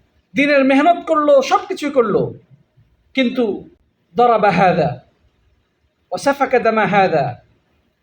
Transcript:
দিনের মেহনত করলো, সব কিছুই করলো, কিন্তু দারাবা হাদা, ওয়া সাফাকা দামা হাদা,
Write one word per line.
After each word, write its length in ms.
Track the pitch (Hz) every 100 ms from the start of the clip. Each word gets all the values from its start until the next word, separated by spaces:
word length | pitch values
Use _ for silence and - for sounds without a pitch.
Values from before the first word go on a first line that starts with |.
| _ _ _
দিনের 300 | - 285 277
মেহনত 420 | 262 269 320 339 -
করলো, 360 | 311 294 277
সব 240 | 254 392 -
কিছুই 220 | 370 285
করলো, 440 | 277 214 156 117 - _ _ _ _ _ _ _
কিন্তু 540 | 269 240 254 220 180 - _ _ _ _ 170
দারাবা 340 | 240 214 202
হাদা, 360 | 175 190 165 135 123 _ _ _ _ _ _ _ _ _ _ -
ওয়া 80 | 180
সাফাকা 400 | 285 277 - 240
দামা 280 | 226 220 185
হাদা, 560 | 202 185 156 123 - _ _ _ _ _ _